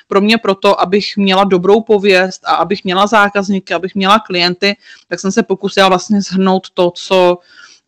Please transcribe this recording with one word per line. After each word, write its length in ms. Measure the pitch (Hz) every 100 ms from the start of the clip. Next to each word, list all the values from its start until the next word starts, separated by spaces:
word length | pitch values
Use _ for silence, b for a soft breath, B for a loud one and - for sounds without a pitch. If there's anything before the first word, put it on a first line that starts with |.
| _
pro 140 | 202
mě 160 | 202 226
proto, 440 | - 196 202 196
abych 360 | 185 202 190 -
měla 260 | 196 185
dobrou 380 | 196 185 185 214
pověst 600 | 220 208 202 185 190 - -
a 100 | 156
abych 280 | 170 196
měla 240 | 190 180 208
zákazníky, 640 | 220 202 202 196 196 -
abych 220 | 175 185 196
měla 240 | 190 214
klienty, 580 | - 180 175 175 196 202 B B _
tak 120 | 175
jsem 120 | 190
se 120 | 214
pokusila 460 | 208 190 196 202 190
vlastně 320 | 180 - 202
shrnout 480 | 190 185 190 190 -
to, 180 | - 175 175
co, 420 | - 190 180 175 b b b b